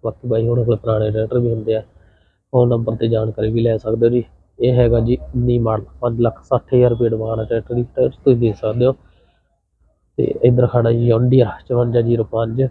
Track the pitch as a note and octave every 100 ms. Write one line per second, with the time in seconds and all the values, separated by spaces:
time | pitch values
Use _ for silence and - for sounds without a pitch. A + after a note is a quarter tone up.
0 | A#2 - B2 A2 A#2 A#2+ A#2 A2 A2+ A2
1 | G#2+ G#2+ A2 B2 A#2+ A2+ A2 A2 - _
2 | _ _ _ _ _ B2+ B2 A#2 A2+ A2+
3 | A#2 A2+ A2 G#2+ G#2+ A2+ A#2 A2 A2 A#2
4 | A#2 B2 A2+ _ _ - B2 B2 A#2+ A#2
5 | A2+ B2+ - B2+ A#2+ A#2+ A2+ G#2+ G#2 -
6 | A#2+ A#2 A#2 - _ B2 - B2+ B2 A#2
7 | A#2+ A2 A2 A2 A2+ A#2 - A#2+ B2 -
8 | B2+ - - A#2+ A#2 G2+ A2 A2+ B2 B2+
9 | _ _ _ _ _ _ _ _ _ _
10 | _ - B2 - B2+ B2 B2 B2 A#2 A#2
11 | A#2+ A2+ B2 C3 A2+ - _ A#2+ A#2+ A#2+
12 | A#2 A#2 G#2+ A2+ A2+ A#2 C3